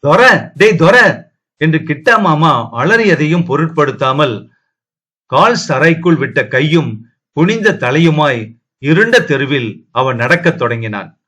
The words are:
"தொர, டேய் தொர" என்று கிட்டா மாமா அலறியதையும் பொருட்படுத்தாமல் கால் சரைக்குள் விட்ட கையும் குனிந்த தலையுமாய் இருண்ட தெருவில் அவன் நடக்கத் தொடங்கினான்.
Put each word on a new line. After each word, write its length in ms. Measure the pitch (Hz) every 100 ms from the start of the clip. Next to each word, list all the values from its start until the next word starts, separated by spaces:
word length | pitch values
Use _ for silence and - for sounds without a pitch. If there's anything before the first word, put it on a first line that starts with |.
"தொர, 520 | 143 170 254 196 -
டேய் 220 | - 208 170
தொர" 460 | 165 247 208 113 - _ _ _
என்று 220 | 156 160
கிட்டா 420 | 156 143 - -
மாமா 520 | 190 151 160 127 117
அலறியதையும் 720 | 196 147 226 220 156 151 175
பொருட்படுத்தாமல் 1040 | 170 139 160 160 147 131 135 135 147 104 - _ _ _ _ _ _ _ _
கால் 300 | 135 208 226 -
சரைக்குள் 480 | 135 160 165 175 160
விட்ட 300 | 131 117 131
கையும் 600 | 131 151 165 127 110 - _ _
குனிந்த 400 | - 170 226 208
தலையுமாய் 840 | 180 123 143 165 151 147 123 110 - _ _
இருண்ட 420 | 139 160 226 240
தெருவில் 680 | 160 139 135 139 117 90 _
அவன் 260 | 117 131 120
நடக்கத் 420 | 151 170 175 -
தொடங்கினான். 600 | 120 117 113 104 87 _